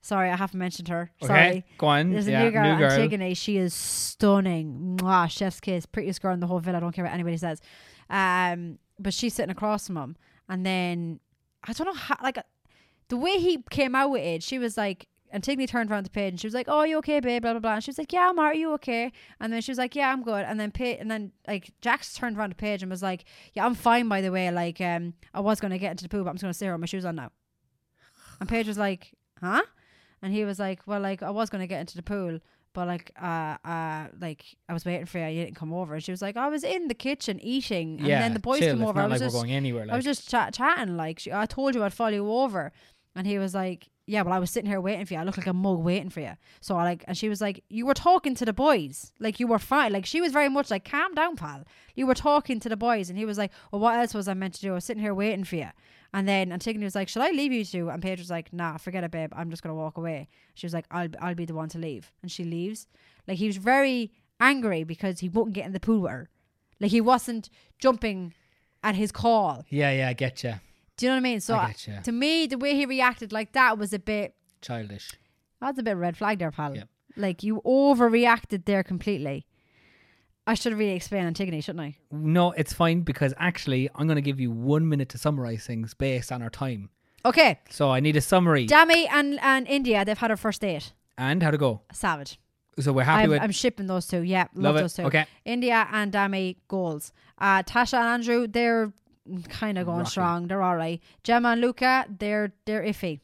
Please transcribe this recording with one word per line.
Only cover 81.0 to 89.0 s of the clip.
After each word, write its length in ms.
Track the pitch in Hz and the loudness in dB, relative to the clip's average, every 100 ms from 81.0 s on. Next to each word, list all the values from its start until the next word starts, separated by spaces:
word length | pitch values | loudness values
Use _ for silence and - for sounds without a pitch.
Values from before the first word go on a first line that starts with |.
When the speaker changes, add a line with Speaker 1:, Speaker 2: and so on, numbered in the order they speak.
| - 202 175 | -2 -2 -2
Speaker 1:
Antigone, 340 | 165 196 160 | -2 -4 -4
shouldn't 180 | 143 165 | -6 -8
I? 120 | 147 139 _ | -10 -12 _
Speaker 2:
No, 400 | 147 156 170 175 | -4 4 6 6
it's 200 | 170 151 | 2 -2
fine 280 | - 170 170 | 2 4 4
because 300 | 165 - 139 135 | 0 0 0 2
actually 500 | 175 175 - 131 135 | -2 0 -2 0 0
I'm 140 | - 156 | 0 2
gonna 120 | 151 | 2
give 200 | 143 135 | 0 0
you 100 | 123 | -2
one 380 | 113 123 151 160 | 0 2 4 4
minute 200 | 147 131 | 2 -2
to 80 | 117 | -2
summarize 460 | 151 147 120 113 | -2 0 -2 -6
things 300 | - 113 113 | -6 -6 -6
based 380 | - 139 127 - | -2 -2 -2 -4
on 100 | 127 | -6
our 80 | 113 | -8
time. 400 | - 135 113 95 _ _ _ | -6 -6 -4 -10 _ _ _
Speaker 1:
Okay. 360 | 240 254 262 147 _ | 2 6 6 4 _
Speaker 2:
So 200 | - 143 | 0 2
I 100 | 131 | 4
need 160 | 151 151 | 4 4
a 40 | |
summary. 460 | - 185 175 147 113 | 6 6 6 4 6
Speaker 1:
Dami 400 | 294 330 339 | 6 8 6